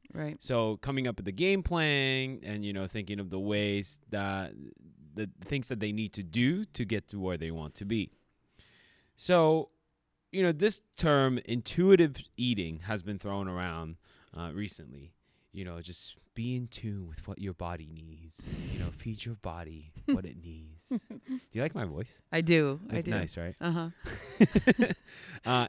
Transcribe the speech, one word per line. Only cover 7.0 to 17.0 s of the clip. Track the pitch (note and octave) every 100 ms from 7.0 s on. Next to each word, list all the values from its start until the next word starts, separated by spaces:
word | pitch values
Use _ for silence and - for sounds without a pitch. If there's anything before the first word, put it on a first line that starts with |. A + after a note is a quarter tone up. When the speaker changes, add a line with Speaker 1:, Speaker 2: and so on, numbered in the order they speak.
| -
Speaker 2:
to | G2+
where | F#2 F2
they | E2
want | D#2+ D2+
to | -
be. | G2+ A2+ F2+ _ _ _ _ _ _ _ _ _ _ -
So, | - F3+ D#3 D#3+ - _ _ _ _ _ _
you | F#3
know, | F3+
this | D3+ G#3 - - -
term | E3 C#3+ C3 B2
intuitive | - A#2+ - - F#3 F#3 D#3+ C3 - -
eating | B2 G#2 E2 D#2+
has | F2+ G#2+
been | F2+ G2
thrown | G2+ G2+ F#2+
around, | F2+ F2+ E2 D#2+ E2 _ _ _
uh, | E2 E2+
recently. | E2 G#2 - C#2+ C#2 D2+ _ _ _ _
You | G2 F2+
know, | E2+
just | E2+ F2 - - _
be | - A#2+ B2+
in | B2
tune | - A2 G2+